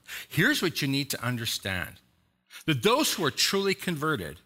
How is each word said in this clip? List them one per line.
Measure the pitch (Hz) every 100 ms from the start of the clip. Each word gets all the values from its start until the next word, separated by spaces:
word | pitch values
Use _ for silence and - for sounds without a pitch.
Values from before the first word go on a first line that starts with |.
| - - -
Here's | - 214 302
what | 185 -
you | 139
need | 135 139
to | -
understand, | 120 123 113 - 101 92 - 87 _ _ _ _ _ - -
that | 143
those | 190 254 302
who | - 151
are |
truly | - - 196 196
converted | 190 - 156 156 139 80 73